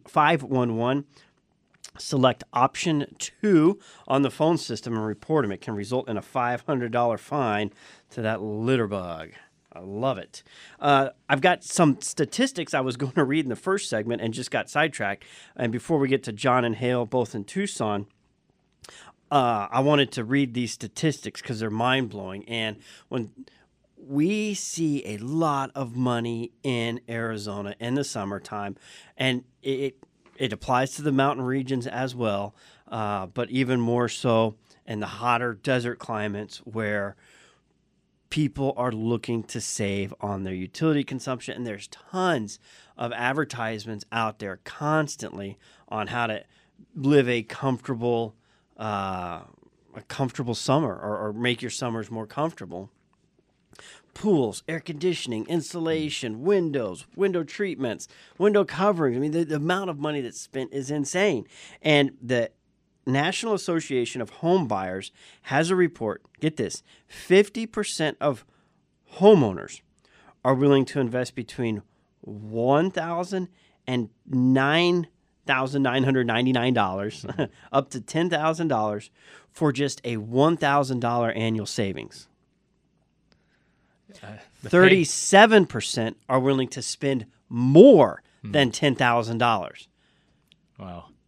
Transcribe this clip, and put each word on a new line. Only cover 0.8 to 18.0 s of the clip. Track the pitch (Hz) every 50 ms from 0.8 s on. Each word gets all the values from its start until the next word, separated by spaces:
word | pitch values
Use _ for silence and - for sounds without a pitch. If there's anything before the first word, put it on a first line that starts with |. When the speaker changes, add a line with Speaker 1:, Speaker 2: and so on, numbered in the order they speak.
| 117 123 135 143 143 - _ - _ _ _ _ _ _ _ _ _ _ _ _ - - - -
Speaker 1:
select | - - 151 135 127 127 117 - - - -
option | 123 123 135 - - - 175 156 143 143 - - -
two | - - - _ - 208 190 156 156 175 202 - - - - - -
on | - 135 139 139
the | 123
phone | - - 151 165 170
system | 151 - - 117 - - 120 117
and | 110 107
report | 110 104 - - - 160 156 123
'em. | 101
It | 98 -
can | - 120 110
result | 101 104 104 123 131 135 120
in | 110
a | 101 -
five | - - 135 120 120 123 117
hundred | - - 147 127 120 117
dollar | 113 120 120 117 110 104
fine | - - 143 147 131 113 104 104 107 101 - - - - - - _ _
to | - 123 110
that | 110 110 95
litter | 104 107 104 107 113 123 131 120 113
bug. | 98 101 98 90 87 82 80 80 - - - - _ _ _ _ _
I | - 82
love | 92 95 101 107 123 135 123
it. | 95 - - - - - _ - - - - - -
Uh, | 143 143 143 139 135 131 - _ _ -
I've | 147 135
got | 156 180 175 - -
some | - - - 170 147 131 -
statistics | - - - - 202 - - - 262 262 - 175 156 - -
I | 139
was | 131 131 117
<laughs> | 120 139
going | 131 -
to | 175 143
read | 127 143 160 147
in | 131
the | 110
first | - - 190 190 202 -
segment | - 123 110 107 117 120 -
and | 113 113 113
just | 127 123 -
got | - 117 98 -
sidetracked. | - 147 156 156 - - 143 - 98 - - - - - - - _
And | - 123 117
before | 113 117 - - 165 143
we | 139
get | 127 135 131 -
to | 120 107
John | 107 - 131 123 127 120
and | 120 110
Hale, | 107 123 123 123 123 117
both | 104 131 127 113 110 -
in | 110 98
Tucson, | - - 190 202 196 - - 117 107 104 101